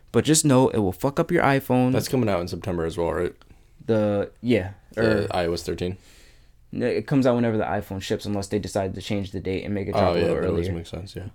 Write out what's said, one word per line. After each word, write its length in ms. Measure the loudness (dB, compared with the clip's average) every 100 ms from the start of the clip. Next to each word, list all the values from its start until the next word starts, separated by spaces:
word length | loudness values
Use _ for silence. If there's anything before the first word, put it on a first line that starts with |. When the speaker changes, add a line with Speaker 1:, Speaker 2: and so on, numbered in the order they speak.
| 0
Speaker 1:
But 120 | 0 4
just 200 | 4 6
know 240 | 6 4
it 80 | 2
will 140 | 0
fuck 260 | 0 -2 0
up 100 | 0
your 120 | 2
iPhone. 480 | 4 2 2 2 2
Speaker 2:
That's 160 | 0 0
coming 220 | 0 0
out 100 | 0
in 80 | -2
September 380 | -6 -4 -2 -2
as 120 | -2
well, 140 | -2
right? 220 | 0 -4 -6 -20 -20 _ -14 0
Speaker 1:
The, 460 | 2 2 0 -2 -6
yeah. 300 | 0 0 0 -10 -10
Speaker 2:
The 320 | 0 2 2 0
Speaker 1:
Or 100 | 0
Speaker 2:
I 100 | 0
O 60 |
S 100 | -2
thirteen? 340 | -4 -4 -4 -6 -14 -20 -20 -20 -20 -20 -12
Speaker 1:
No, 140 | -4 -2
it 200 | -2 0
comes 180 | 2 4
out 80 | 4
whenever 220 | 2 0
the 60 | 0
iPhone 360 | -4 -4 -8
ships, 240 | -4 -4 -2
unless 220 | -6 -2
they 120 | -4
decide 360 | -2 -2 -4 -6
to 60 |
change 300 | -4 -4 -4
the 80 | -6
date 220 | -4 -4 -4
and 80 |
make 140 | -4 -2
it 40 |
drop 120 | 2
Speaker 2:
Oh, 100 | 4
Speaker 1:
a 40 | 4
Speaker 2:
yeah, 40 |
Speaker 1:
little 120 | 2 0
Speaker 2:
that 60 |
does 100 | 0
Speaker 1:
earlier. 200 | 0 -2
Speaker 2:
make 140 | -4 -8
sense, 280 | -12 -12 -12
yeah. 120 | -14